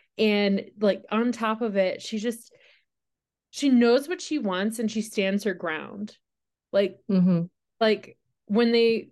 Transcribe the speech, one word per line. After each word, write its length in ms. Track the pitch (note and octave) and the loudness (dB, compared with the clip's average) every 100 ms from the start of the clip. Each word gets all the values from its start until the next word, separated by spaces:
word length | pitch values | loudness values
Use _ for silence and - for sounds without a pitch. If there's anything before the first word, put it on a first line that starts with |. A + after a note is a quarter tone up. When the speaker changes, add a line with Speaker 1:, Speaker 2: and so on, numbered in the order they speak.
| _ - | _ -2
Speaker 1:
And, 540 | G#3+ G#3 G3+ G3 - - | 2 2 2 0 -4 -2
like, 220 | G#3 F#3+ - | 0 0 -2
on 220 | G#3+ A#3+ | -2 0
top 280 | A#3 A3 A3 | 0 -2 -2
of 160 | A#3 G3 | -2 0
it, 240 | F#3 - | 0 -2
she 160 | - A3 | -6 -6
just, 340 | A3+ A#3 - _ _ _ _ _ _ _ _ _ _ | -4 -6 -12 _ _ _ _ _ _ _ _ _ _
she 180 | - C#4+ | -4 2
knows 400 | B3 A#3 B3 C#4+ | 4 6 4 0
what 140 | F4+ | -8
she 160 | - D4+ | -6 -4
wants 400 | G#3 F3+ G3+ A3+ | -2 -2 -4 -4
and 120 | A3 | -4
she 120 | A3 | -4
stands 420 | G#3+ - F#3+ G3 | -4 -2 -2 -2
her 80 | G3+ | -2
ground. 640 | F#3 E3+ D#3 - G3+ G#3+ - _ _ _ _ _ | -4 -6 -6 -8 -12 -14 -16 _ _ _ _ _
Like, 240 | G3 G3 - - | 0 0 -4 -2
Speaker 2:
Mm-hmm. 320 | F#3+ F#3 E3+ E3+ _ _ - | 2 4 2 -2 _ _ -2
Speaker 1:
like, 380 | A3 G#3+ - - _ _ - | 0 0 -4 -20 _ _ -4
when 260 | G#3 A#3 | 0 2
they, 380 | A#3 A#3 A3+ - | 4 4 2 -4